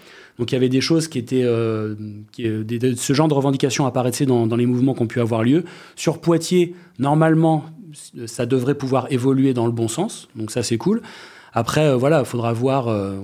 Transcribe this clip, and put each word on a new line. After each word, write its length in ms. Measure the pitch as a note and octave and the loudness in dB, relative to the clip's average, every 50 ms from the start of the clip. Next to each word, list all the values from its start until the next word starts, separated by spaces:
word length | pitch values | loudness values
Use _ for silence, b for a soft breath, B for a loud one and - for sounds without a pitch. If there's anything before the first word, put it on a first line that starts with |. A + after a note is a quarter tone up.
| B B B B B B B - | B B B B B B B -6
Donc, 140 | A#2+ - | -4 -2
il 20 | C3+ | 0
y 20 | |
avait 120 | B2 B2+ B2 | 2 2 2
des 120 | B2+ C3 | 2 2
choses 280 | B2+ - E3 D#3+ D#3+ - | 2 4 2 2 2 -2
qui 100 | - B2+ | -6 -8
étaient... 240 | A2+ - C3 B2+ | -4 -2 0 0
Euh, 540 | B2 A#2+ A#2 A2+ A2+ A2+ A2 A2 G#2+ G#2+ G#2+ G#2 G#2+ G#2+ G#2 G#2 G#2+ - | 2 2 2 0 0 -2 -2 -4 -4 -6 -8 -8 -10 -12 -12 -14 -18 -18
qui, 160 | - - A#2 | -12 -6 -4
euh, 160 | A2 G#2+ G#2+ | -4 -2 -2
des, 160 | A2 A2 A#2+ A#2 | -4 -4 -4 0
des, 160 | B2+ C3 A#2+ | 0 0 0
ce 180 | A2+ - - | 0 0 0
genre 140 | C#3 C3+ D#3+ | 4 4 4
de 80 | D#3+ D3 | 4 4
revendications 520 | C#3 C3+ C#3 C3+ C3 D3 C3 - - C#3+ | 2 2 2 2 2 0 0 0 0 0
apparaissaient 380 | B2+ A#2+ C3 A#2+ B2+ A#2+ - D3 | 0 0 0 -2 0 0 0 0
dans, 220 | C3 B2 A#2 A#2 | 2 2 2 2
dans 80 | A2 A#2 | 2 2
les 120 | A#2 B2 | 2 2
mouvements 280 | B2 B2 B2 C3 C3 A#2+ | 2 2 2 2 0 2
qui 80 | - | 0
ont 60 | A#2+ A2 | -2 -2
pu 120 | - B2+ | 0 -2
avoir 220 | A#2 A2 A#2+ A2 | 0 0 0 2
lieu. 220 | A2 B2 C#3+ F3 E3+ B B B B B B | 2 4 4 2 0 B B B B B B
Sur 240 | - - E3 - - | -4 -2 -2 -2 0
Poitiers, 560 | - E3 E3+ D#3+ E3 - F3+ F3+ F3 F3 F3 B B B B - | 0 2 2 2 2 2 2 2 2 0 -2 B B B B -4
normalement, 640 | C3 C#3+ D3+ D#3 D#3+ D#3+ D#3+ D#3+ E3 D#3+ D#3+ D3+ C3 - - - F#3+ D#3+ D3 - - - - C#3 A#2 | 0 2 2 4 4 4 4 4 4 4 2 0 -2 -8 -18 -20 -20 -20 -20 -20 -20 -18 -14 -14 -14
ça 200 | A2+ - - B2 | -12 -6 -4 -2
devrait 300 | A#2 C3 C3 B2 C#3 C#3 | 0 0 0 2 0 -2
pouvoir 320 | C#3+ C3+ B2+ C3 B2+ A#2+ - | -2 -2 0 0 0 0 0
évoluer 420 | C3+ B2 A#2 C3+ C3+ C3 C3+ C3+ | -2 0 0 2 2 2 2 2
dans 140 | B2+ A#2+ A#2 | 2 2 0
le 60 | A#2 | 0
bon 160 | A#2+ A2+ A2+ A2+ | 0 0 -2 -2
sens. 400 | - D#3+ G3 A3+ - - - _ - | -2 -4 -4 -6 -6 -14 -18 _ -12
Donc 160 | A2 A2 G#2+ | -10 -10 -6
ça, 100 | - B2 | -4 -4
c'est 160 | A#2 - A#2+ A2 | -2 -2 -2 -2
cool. 240 | - F3+ A3 A#3 B B B B B B B B B B B A#2 | 0 0 0 -2 B B B B B B B B B B B -4
Après, 300 | A#2 - - D3+ D#3 D3 | -2 0 0 2 2 4
euh, 80 | C3 | 2
voilà, 260 | A#2+ B2+ C#3+ E3 D3 | 2 2 2 2 2
faudra 300 | A#2+ - - A#2+ A2+ A#2 | 0 0 -4 -2 -2 -2
voir, 340 | A#2 A2+ B2+ C3+ C3+ C#3 A#2+ | -2 0 0 0 0 0 0
euh, 300 | A#2 A2 G2+ G2 G2 G2 G2 | 0 -2 -2 -2 -4 -6 -8